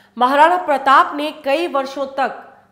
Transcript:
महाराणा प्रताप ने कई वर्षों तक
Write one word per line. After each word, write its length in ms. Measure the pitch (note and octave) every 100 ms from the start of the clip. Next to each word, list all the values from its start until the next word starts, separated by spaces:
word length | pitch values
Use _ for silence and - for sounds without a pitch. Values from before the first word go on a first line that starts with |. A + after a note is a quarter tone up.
| _ A3+
महाराणा 400 | B3+ C#4+ D#4+ F4+
प्रताप 580 | D#4 C4+ - C#4+ - D4
ने 160 | D4+ D4+ C4+
कई 220 | D4+ E4+
वर्षों 380 | C4+ C4 D4 C4+
तक 480 | C#4+ B3 - - _ _